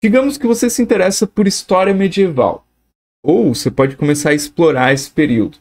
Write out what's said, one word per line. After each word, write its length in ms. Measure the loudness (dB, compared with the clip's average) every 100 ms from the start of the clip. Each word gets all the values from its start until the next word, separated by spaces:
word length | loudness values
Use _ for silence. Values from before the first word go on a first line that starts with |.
Digamos 360 | 2 2 0 -2
que 80 | -2
você 240 | 0 -2
se 100 | -2
interessa 460 | 0 2 0 0 -4
por 220 | 0 -2
história 440 | -2 -2 0 2
medieval, 720 | 0 0 0 0 2 -2 -2 _ _ _ _ _ _
ou 280 | 0 2 2
você 180 | 0 -4
pode 260 | 0 -2 0
começar 340 | -2 0 0
a 40 |
explorar 600 | -2 -4 0 0 2 0
esse 160 | 0 -4
período. 480 | -2 0 0 -2 -6